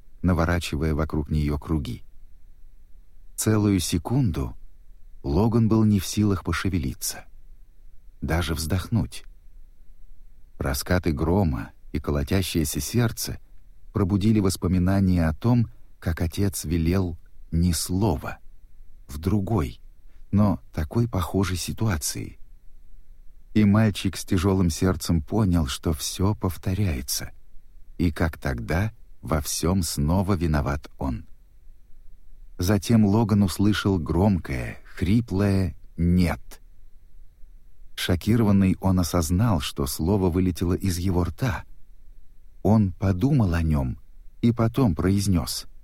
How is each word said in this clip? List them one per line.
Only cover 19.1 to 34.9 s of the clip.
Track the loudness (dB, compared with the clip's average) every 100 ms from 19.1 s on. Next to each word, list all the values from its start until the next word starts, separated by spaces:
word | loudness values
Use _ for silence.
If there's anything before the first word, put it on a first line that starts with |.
| -4
другой, | 0 0 0 0 -2 -6 -18 -20 -18 -16 0
но | 4 4 2 -6
такой | -8 -2 0 0
похожей | -2 0 0 0 -2
ситуации. | -4 -2 0 0 -4 -6 -10 -12 -16 -16 -16 -16 -14 -14 -16 -16 -16 -16 -2
И | 4
мальчик | 6 6 4 2 -4 -4
с | -2
тяжелым | 2 2 4 2
сердцем | 2 2 2 2 0
понял, | 2 0 2 2 0
что | -2 -2
все | -2 -4 -2 0
повторяется, | 0 -2 -2 -4 0 0 -2 -4 -6 -8 -12 -14 -14 -14 -18 -12 -2
и | 0
как | 0 -2 -2
тогда | -4 -4 -2 0 0 -4 -18 -10
во | -2 -2
всем | -2 -2 0 0
снова | 0 0 2 2 2
виноват | 0 2 0 0 -4 -6 -6
он. | -4 -4 -8 -16 -18 -20 -20 -18 -16 -14 -14 -14 -16 -16 -12 -4
Затем | 0 2 4 4 6
Логан | 4 4 4
услышал | 2 2 2 2 2 0
громкое, | 2 2 4 2 0 -6 -6 -10
хриплое | -12